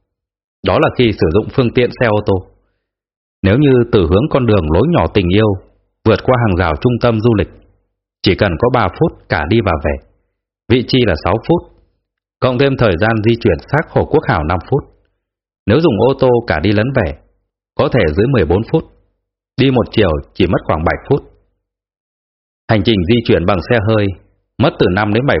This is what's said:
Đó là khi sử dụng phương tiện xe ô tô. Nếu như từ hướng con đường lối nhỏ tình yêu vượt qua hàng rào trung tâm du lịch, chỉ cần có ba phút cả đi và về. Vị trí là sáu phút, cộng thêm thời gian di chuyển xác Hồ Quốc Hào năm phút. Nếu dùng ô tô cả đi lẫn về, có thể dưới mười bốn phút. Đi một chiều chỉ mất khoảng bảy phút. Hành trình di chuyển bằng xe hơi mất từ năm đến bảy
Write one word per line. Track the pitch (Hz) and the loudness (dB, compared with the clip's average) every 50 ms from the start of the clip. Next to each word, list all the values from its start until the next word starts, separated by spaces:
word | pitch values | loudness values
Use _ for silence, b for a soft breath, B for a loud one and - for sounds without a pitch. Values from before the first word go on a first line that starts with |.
| _ _ _ _ _ _ _ _ _ _ _ _ - | _ _ _ _ _ _ _ _ _ _ _ _ -4
Đó | 92 90 127 160 | -2 0 2 0
là | 135 - - | 0 0 0
khi | 127 113 98 | 0 0 0
sử | - 101 85 78 | 0 -2 0 0
dụng | - - - - | 0 -2 -2 -2
phương | - 127 117 - | -2 -2 0 0
tiện | 127 123 117 - - | 0 0 -2 -2 -2
xe | 127 | -2
ô | 113 104 104 104 | 0 0 0 0
tô. | - 98 90 - - _ _ _ _ _ _ _ _ _ _ _ _ _ _ _ _ _ _ - | 0 -2 -2 -4 -8 _ _ _ _ _ _ _ _ _ _ _ _ _ _ _ _ _ _ 0
Nếu | 95 101 120 | 0 2 2
như | 151 139 131 123 113 110 - | 4 4 4 2 2 2 2
từ | 107 87 78 | 0 2 2
hướng | 92 101 135 156 | 2 0 0 0
con | - 143 127 | 0 0 0
đường | 113 107 98 80 76 78 | 2 2 0 0 0 0
lối | 87 120 165 175 | 0 0 0 0
nhỏ | 131 85 76 - | 0 0 0 0
tình | 107 92 87 90 | -2 0 0 2
yêu | 104 110 107 98 92 - _ _ _ _ _ _ _ - | 2 2 0 0 -4 -8 _ _ _ _ _ _ _ 0
vượt | 110 101 - - | 0 0 2 2
qua | - 127 120 120 | 0 0 2 2
hàng | 107 90 | 0 0
rào | 82 92 82 78 76 | 0 0 -2 -2 -2
trung | - 127 123 113 | -2 -2 -2 0
tâm | - 120 117 110 | 0 0 0 0
du | 104 120 113 | 0 2 2
lịch, | 101 82 - - - - _ _ _ _ _ _ _ _ _ _ _ - | 2 0 -4 -8 -14 -20 _ _ _ _ _ _ _ _ _ _ _ -2
chỉ | - 90 | -2 0
cần | - 107 101 82 73 | 2 0 -2 0 0
có | 113 123 120 | 0 0 0
ba | 123 107 90 | 0 0 -2
phút | - - 151 165 - - _ - | -2 -2 -4 -4 -4 -8 _ -6
cả | 110 85 73 78 | -4 -4 -2 0
đi | 107 117 104 | 0 0 0
và | 95 82 76 - | 0 -2 -2 -2
về. | 76 71 69 - _ _ _ _ _ _ _ _ _ _ _ _ - | -4 -6 -6 -8 _ _ _ _ _ _ _ _ _ _ _ _ 0
Vị | 110 131 120 - | 0 0 0 0
trí | - 131 120 | 0 0 2
là | 104 80 78 - | 0 0 -2 -2
sáu | 87 98 113 - - | -2 -2 -2 -2 -2
phút, | 165 175 - - _ _ _ _ _ _ _ _ _ _ _ _ _ _ | -2 -2 -2 -6 _ _ _ _ _ _ _ _ _ _ _ _ _ _
cộng | - 127 127 123 | -4 -2 0 0
thêm | 139 139 135 - | 0 0 2 2
thời | 127 107 87 80 | 2 2 2 2
gian | 104 110 113 110 101 | 0 0 0 0 0
di | 117 120 117 | 0 0 2
chuyển | - 107 85 73 | 0 0 0 0
xác | - - - 147 160 - | -2 -4 -4 -4 -4 -2
Hồ | - 123 87 | -2 -2 -2
Quốc | - - 151 - - | 0 0 -2 0 0
Hào | 117 85 76 | -2 -2 -2
năm | 78 90 87 - - | -2 -4 -4 -4 -4
phút. | 135 143 - - _ _ _ _ _ _ _ _ _ _ _ _ _ _ _ | -4 -4 -4 -8 _ _ _ _ _ _ _ _ _ _ _ _ _ _ _
Nếu | - 110 151 | 0 0 2
dùng | 170 165 113 95 113 127 | 2 2 2 2 0 0
ô | 139 131 | 0 2
tô | 135 127 123 117 120 | 2 2 2 2 0
cả | - 90 78 | -2 -2 -2
đi | 76 101 104 | 0 0 0
lẫn | 104 107 135 135 | 0 0 0 -2
về, | 131 101 76 69 - _ _ _ _ _ _ _ _ _ _ _ | -2 -2 -4 -6 -10 _ _ _ _ _ _ _ _ _ _ _
có | - 131 143 143 | -4 -2 0 0
thể | 127 92 78 73 | 0 0 0 0
dưới | 92 107 135 139 | 0 0 0 0
mười | 117 85 | 0 0
bốn | 73 85 101 113 - - | 0 0 -2 -2 -2 -4
phút. | 160 - - _ _ _ _ _ _ _ _ _ _ _ _ _ | -4 -4 -6 _ _ _ _ _ _ _ _ _ _ _ _ _
Đi | - 127 135 | -2 0 2
một | 127 123 95 - | 2 0 -2 0
chiều | - - 104 87 78 71 71 - _ | 0 0 0 2 0 -2 -6 -8 _
chỉ | - 95 | -2 0
mất | 82 101 - - | 0 0 -2 -2
khoảng | - 98 78 80 | -2 -4 -2 -2
bảy | 85 78 - - - | -2 -4 -4 -4 -2
phút. | 135 143 - - _ _ _ _ _ _ _ _ _ _ _ _ _ _ _ _ _ _ _ _ _ _ _ _ _ _ _ - | -4 -4 -4 -8 _ _ _ _ _ _ _ _ _ _ _ _ _ _ _ _ _ _ _ _ _ _ _ _ _ _ _ -2
Hành | 113 107 - | -2 0 2
trình | 117 113 98 85 82 | 0 0 0 0 0
di | 120 120 117 | 0 0 2
chuyển | - 110 85 85 | 2 0 2 2
bằng | 92 101 90 - - | 0 -2 -2 -2 -2
xe | 123 117 98 110 | -2 -2 0 0
hơi | 113 107 104 98 92 - _ _ _ _ _ _ _ - | 0 0 0 -2 -4 -8 _ _ _ _ _ _ _ -2
mất | - 160 - - | -2 -2 0 0
từ | 147 98 90 | 0 0 0
năm | 101 107 104 101 | 0 0 0 0
đến | 113 135 | 0 0
bảy | 139 107 80 | 0 -2 -2